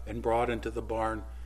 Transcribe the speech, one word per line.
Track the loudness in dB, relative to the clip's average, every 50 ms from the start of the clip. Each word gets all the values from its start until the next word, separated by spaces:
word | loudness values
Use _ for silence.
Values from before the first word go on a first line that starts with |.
| -6
and | -6 -4 0 2
brought | 4 4 4 4 2
into | 2 0 -2 -2
the | -2 -2
barn. | -2 -2 0 0 2 0 0 -2 -4 -8 -8 -8 -8